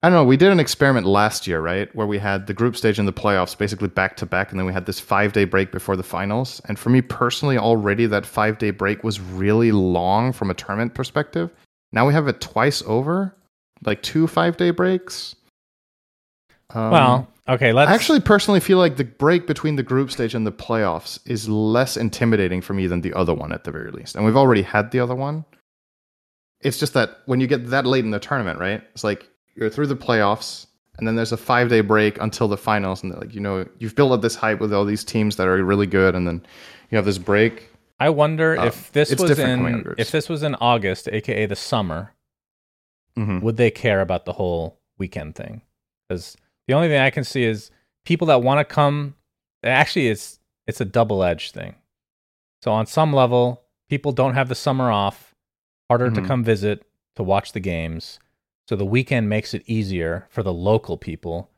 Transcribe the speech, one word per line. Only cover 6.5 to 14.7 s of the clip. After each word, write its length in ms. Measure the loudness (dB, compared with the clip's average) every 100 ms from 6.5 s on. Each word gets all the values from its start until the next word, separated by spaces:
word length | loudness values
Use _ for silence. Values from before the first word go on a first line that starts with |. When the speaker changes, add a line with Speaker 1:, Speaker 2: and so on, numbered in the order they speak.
| -10
Speaker 1:
And 120 | -10 -8
for 140 | 2
me 120 | 2
personally, 540 | 2 -2 -2 -2 -2 0
already 500 | 2 2 2 2 2
that 200 | 0 -2
five-day 460 | -2 0 0 -2
break 320 | 0 -2 -2
was 160 | -4 -6
really 500 | -8 -4 2 4 4
long 600 | 4 2 2 2 0 0
from 180 | -2 -4
a 40 |
tournament 400 | -6 -6 -6 -6
perspective. 560 | -6 -6 -4 -4 -4 -6 _ _ _ _
Now 120 | 0
we 100 | 4
have 120 | 4 2
it 140 | -4
twice 420 | -4 0 0 0
over, 480 | -2 -2 0 -2 -4 -8 _ _ _ _
like, 180 | -4 -4
two 240 | -2 0 0
five-day 460 | 2 0 2 0